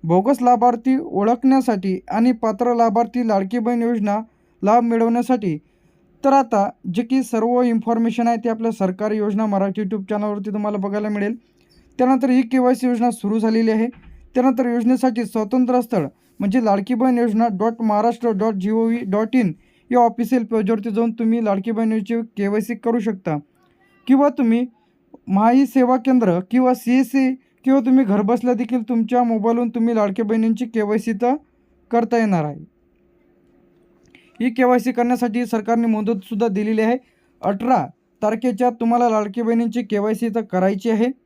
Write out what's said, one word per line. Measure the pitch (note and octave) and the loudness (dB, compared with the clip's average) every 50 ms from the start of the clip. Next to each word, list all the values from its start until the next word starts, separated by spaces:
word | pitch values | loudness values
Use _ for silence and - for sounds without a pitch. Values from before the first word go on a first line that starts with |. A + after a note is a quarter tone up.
| - | 0
बोगस | D#3+ E3 F#3 G3+ A#3+ C#4+ A#3+ | 2 0 2 2 2 0 2
लाभार्थी | B3 B3 B3 A#3+ A#3 B3 A#3+ A#3 A#3 C4 C4 C4 | 4 2 4 4 4 2 2 2 0 0 0 0
ओळखण्यासाठी | D#4+ - - F#3 G3+ A3 A#3+ B3 - C4 C4 C4+ B3+ - A#3 G3 F3+ G3 F#3 - - - | -2 -4 -4 -2 0 0 0 2 2 2 4 4 2 0 -2 -2 -2 -4 -4 -4 -6 -6
आणि | - G#3 A3+ B3 | -2 0 2 2
पात्र | B3+ A3+ - A3 G#3+ G3+ A#3+ A#3+ A#3+ | 2 0 -2 -4 -2 0 0 0 2
लाभार्थी | A#3 A#3 A3+ G3 A3+ A#3+ A3+ - B3 A#3+ A3+ | 2 2 2 2 0 -2 0 -2 -4 -2 0
लाडकी | G#3+ G3 G3 F#3+ A3+ B3 | 0 0 0 -2 -4 -4
बहीण | A3+ A#3+ B3 A#3 | -2 -2 -2 -2
योजना | A#3 A3+ A#3+ A3+ G3 G#3 G3+ G#3+ A3+ _ _ _ _ _ _ _ - | -2 -2 -2 -2 -2 -2 -2 -4 -6 _ _ _ _ _ _ _ 0
लाभ | G3+ A3 A#3+ A#3+ | 4 4 4 4
मिळवण्यासाठी. | A#3 A#3 A3+ A#3 A#3 A#3 A#3+ A#3+ A#3+ B3+ A#3+ G3+ F#3 D#3 D3+ _ _ _ _ _ _ _ _ _ _ _ _ - | 2 0 2 2 2 0 0 0 0 -2 -2 0 -4 -4 -6 _ _ _ _ _ _ _ _ _ _ _ _ 0
तर | C#4 C#4 | 2 4
आता | C#4 C4 A3+ A#3+ G#3 G3 - - _ _ F#3+ E3+ | 4 2 2 0 0 0 -2 -4 _ _ -6 -4
जे | F#3+ A#3+ | -4 -2
की | A#3 C4 C4+ B3+ | 0 0 -2 -2
सर्व | A#3+ - A3+ A3 A#3 B3 B3 | 0 -2 -2 0 0 2 2
इन्फॉर्मेशन | B3 B3 A#3 A3+ A3 A#3 A#3 A3+ A3+ A#3 A3+ A#3+ A#3 A#3 | 2 2 0 -2 -2 -2 -2 0 0 -2 0 0 0 0
आहे | A#3 A3+ | 0 0
ते | A3 A#3+ | -2 -4
आपल्या | A3 A3 A3+ A3+ | -4 -2 -4 -4
सरकारी | A3 - G3 F#3 F#3 F#3 G#3 G#3+ G#3+ A3 | -2 -2 -2 -4 -2 -2 -4 -4 -2 -2
योजना | G#3 G#3 G3+ G3+ A3 | -2 -2 -2 -2 -2
मराठी | G#3+ G3+ G3 G3 G3 F#3 G#3 | 0 0 0 -2 -2 -2 -4
YouTube | G#3+ F#3+ A3 G#3+ F#3+ - | -6 -4 -4 -6 -6 -6
चॅनलवरती | G#3+ G#3 G#3 G#3+ G#3 G#3 G3 G#3+ G3 | -6 -4 -4 -4 -6 -6 -8 -6 -6
तुम्हाला | G#3 G#3 G#3 G#3 G3+ | -6 -4 -4 -4 -4
बघायला | F#3+ G3+ G3 G#3 G#3+ G#3+ | -4 -4 -4 -4 -4 -4
मिळेल. | G#3 G#3 G3+ G#3 A#3 A3+ _ _ _ _ _ _ _ _ _ _ _ - | -4 -4 -4 -4 -6 -8 _ _ _ _ _ _ _ _ _ _ _ 0
त्यानंतर | B3+ B3+ C4+ C4 B3 C4 | 2 2 2 2 2 2
ई | B3 B3+ | 2 2
केवायसी | C4 A#3 B3+ C4 B3 B3 B3+ B3 B3+ B3+ | 2 2 0 2 2 2 2 2 0 -2
योजना | B3 A3+ A#3 B3 | 0 0 0 -2
सुरू | A#3 - - G3+ G#3+ A3+ | -2 -2 -4 -4 -2 0
झालेली | G#3+ A3+ A3 A3+ A3+ A3 | 0 0 0 2 2 2
आहे. | A3 A3 A3+ B3 - - - - - - - - _ | 2 0 -2 -2 -6 -14 -20 -20 -20 -20 -20 -6 _
त्यानंतर | B3+ B3 C4+ C4 A#3 C4 | 0 2 2 2 2 0
योजनेसाठी | A#3+ A#3+ A#3+ A3+ A#3+ B3+ B3+ - B3+ A3+ A3+ A#3 | 0 0 0 2 2 0 2 2 0 0 -2 -6
स्वतंत्र | - - A3+ G#3+ G3+ A3+ B3+ B3+ A#3 B3+ B3 | -4 -4 -4 -4 0 0 0 2 2 2 0
स्थळ | A#3+ A#3+ - G3 D3+ C#3 _ _ _ _ _ _ | 0 0 -2 -2 -2 -2 _ _ _ _ _ _
म्हणजे | G3 G3+ F#3 C4 A#3 | -4 0 0 0 2
लाडकी | A3 G3 G3+ G3 G3 B3+ | 2 0 0 0 -4 -2
बहीण | A3 B3+ C4 B3 A#3+ | 0 0 0 2 2
योजना | A#3+ A#3 G#3 A3 A3+ A#3 | 0 0 2 2 0 0
डॉट | G3+ F3+ G#3 A#3 A3+ A3+ | 0 -2 -2 -2 -2 -2
महाराष्ट्र | A#3 A3 G#3 G#3 G#3+ A#3 A#3 A#3 A#3 A#3+ | -2 0 0 2 2 0 -2 0 -2 -2
डॉट | A3 F#3+ G#3+ A3+ A3 | -2 0 -2 -2 -2
जी | G3 F3+ G#3 | -2 -2 -2
ओ | A3 A3+ A3+ | 0 0 0
व्ही | A3+ A3+ A#3+ | 0 0 -2
डॉट | A#3+ G3 F#3 G#3 A3 A3+ B3+ | -2 -2 -2 -2 -2 0 0
इन | C4 A3+ F3+ D3+ _ _ _ _ _ _ _ | 0 0 0 -2 _ _ _ _ _ _ _
या | B3 B3 | 2 4
ऑफिशियल | A#3+ A#3 A#3 A#3+ A#3 A3 B3+ B3+ A3+ | 4 2 2 -2 -2 0 0 0 0
पेजवरती | G#3 A3+ A3 G#3+ F#3 A3+ G#3+ G3 A#3 | 0 -2 -2 0 0 -2 -2 -2 -4
जाऊन | G3+ A3 A#3 A#3 | -2 -2 -2 -2
तुम्ही | A3+ A#3 A3+ A3+ A3+ A#3 A3+ | -2 -2 0 0 0 0 0
लाडकी | G#3+ G3+ G3+ G3 A3+ | 0 -2 -2 -2 -4
बहीण | A3+ G#3 A3+ A3 | -2 -2 0 0
योजनेची | A3 A3 G3 - A#3 A#3 A3+ A3+ _ - | 0 -2 -2 -2 -4 -4 -4 -6 _ -4
केवायसी | G3+ G3 G3+ G#3+ G#3+ G#3+ A#3+ | -4 0 0 -2 -2 -4 -8
करू | A#3 - A#3 A#3 B3 | -4 -2 -2 -2 0
शकता | G3 A3+ G#3 F#3 _ F3+ D#3 D3 D3 _ _ _ _ _ _ _ _ _ _ _ _ - | -2 -2 -6 -4 _ -4 -4 -4 -6 _ _ _ _ _ _ _ _ _ _ _ _ 2
किंवा | C4 C4+ C#4+ D4 | 4 4 4 2
तुम्ही | C#4+ D4 C4+ A3+ A3+ A#3 B3 B3 _ _ _ _ _ _ _ _ - - _ - | 2 0 0 2 2 2 0 -4 _ _ _ _ _ _ _ _ -20 -20 _ -2
माई | F#3+ G3 G#3+ A3+ A#3+ C4 C#4 | 0 4 4 6 6 6 4
सेवा | C4 - C4+ B3+ A#3+ B3+ B3+ | 4 4 2 4 4 2 0
केंद्र | B3 C4+ B3+ B3+ A3+ G3 E3+ F3 F#3 _ | 2 2 2 4 4 4 2 0 -2 _
किंवा | - B3+ B3+ B3+ B3 | 0 2 2 2 2
सीएससी | B3 - A#3 B3 B3+ C4+ A#3+ - C4+ C4+ C4 C4 C4 _ _ _ _ _ | 0 0 0 2 2 2 2 0 0 0 0 -2 -4 _ _ _ _ _
किंवा | C4 C4 C#4 | 2 2 2
तुम्ही | A#3 B3+ B3+ C4 C4+ | 4 4 4 4 4
घरबसल्या | G3+ G3 G3+ G#3 G3 A#3+ G#3+ A3 B3 B3 | 4 2 2 2 2 0 0 2 0 0
देखील | G#3+ B3 A3+ A#3+ B3+ A3 - | 0 -2 -2 -2 -4 -2 -2
तुमच्या | B3+ A3+ A3+ A3+ B3 B3 B3 | -2 -2 0 0 0 0 2
मोबाईलवरून | A#3 A#3 A3 G3 A3+ A#3 A#3 A#3+ A#3 | 2 0 0 0 0 0 0 -2 -2
तुम्ही | A#3 B3 A3+ A#3 A#3 | -2 -2 0 0 2
लाडक्या | A3 G#3 G3+ F#3+ F#3 A3+ | 0 0 -2 -2 -4 -2
बहिणींची | G3+ A#3 A3+ A3 A3+ A3+ - B3 | -2 0 0 0 0 0 -2 -4
केवायसी | A#3 - A3+ G#3+ G3+ G#3+ A3+ G#3+ A#3 A3 | -6 -4 -4 -2 0 -2 -2 -2 -4 -4
तर | G3 A#3 A#3+ C4 D4+ - _ _ _ _ _ _ _ _ _ | -2 0 -2 -2 -2 -6 _ _ _ _ _ _ _ _ _
करता | - A#3 A#3+ A#3 A#3+ A#3 | 0 0 0 2 0 0
येणार | A3+ G#3+ F#3+ E3+ D3+ | 0 2 0 0 -2
आहे. | D3+ C#3+ D3 D#3 - _ _ _ _ _ _ _ _ _ _ _ _ _ _ _ _ _ _ _ _ _ _ _ _ _ _ _ _ _ - _ _ _ _ | -4 -8 -12 -16 -20 _ _ _ _ _ _ _ _ _ _ _ _ _ _ _ _ _ _ _ _ _ _ _ _ _ _ _ _ _ -20 _ _ _ _
ही | A3+ B3+ | -4 -4
केवायसी | A3+ B3+ B3+ B3 B3+ B3 A#3+ B3 | 0 2 2 4 4 2 2 -2
करण्यासाठी | B3 A#3+ A#3+ A#3+ B3 - A#3+ A#3+ G#3 A#3+ B3 | -2 0 0 0 0 0 -2 -2 -2 -2 -4
सरकारने | A3+ - A3 G#3 A3 A#3 A#3 A#3 A#3 | -2 -2 -4 -2 0 -2 0 0 0
मुदतसुद्धा | A3 G#3+ G#3+ G3+ A#3 G3 - - A#3 G3 A3+ A#3 | 0 0 0 -2 -4 -4 -6 -8 -4 -2 -2 -2
दिलेली | G3 G3 G#3+ G#3+ A3 A3 | 0 -2 -2 -2 0 0
आहे, | A3 A3 A#3+ C4 _ _ _ _ _ _ _ _ | 2 0 0 -2 _ _ _ _ _ _ _ _
अठरा | - - G3+ F#3+ A3 B3 C4 G#3 - - - _ _ _ _ _ | -4 -4 -4 -2 0 0 0 0 0 -4 -10 _ _ _ _ _
तारखेच्या | - G#3+ A3 A3 A3+ B3+ A#3+ F#3+ B3 B3 | -4 -4 -2 -2 -2 -4 -2 0 -2 -2
तुम्हाला | A#3+ A#3+ A#3+ A3+ A#3 A#3+ B3 A#3+ | -2 -2 -2 0 0 2 2 2
लाडकी | A3 G#3+ G#3 G#3 F#3+ A#3+ | 0 0 -2 -4 -6 -4
बहिणींची | A#3 A3 A#3 A3+ A#3+ A#3 A3+ A#3+ B3 | -2 0 0 0 -2 -2 -4 -6 -6
केवायसी | - G#3+ G3+ G3+ G#3+ G#3+ G#3+ A#3+ A#3 | -4 -4 -2 -2 -2 -2 -2 -4 -4
तर | G#3 A#3 | -4 -4
करायची | G#3+ A3 - F#3 F#3 G3 G3+ F#3+ - A#3 | -6 -2 -2 0 0 0 0 -2 -2 -2
आहे. | A3 G#3 A3+ B3 C4 _ _ | 0 0 0 -2 -4 _ _